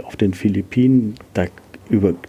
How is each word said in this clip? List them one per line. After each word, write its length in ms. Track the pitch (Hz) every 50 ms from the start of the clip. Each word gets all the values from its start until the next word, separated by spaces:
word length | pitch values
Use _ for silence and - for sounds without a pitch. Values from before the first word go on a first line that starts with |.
auf 140 | - - -
den 160 | - 107 98
Philippinen. 840 | 92 - - 107 95 98 98 - - 127 127 127 131 127 113 107 107 - - - -
Da 100 | 98 90 - - - - - - - - -
über-, 240 | 117 104 95 92 87 - -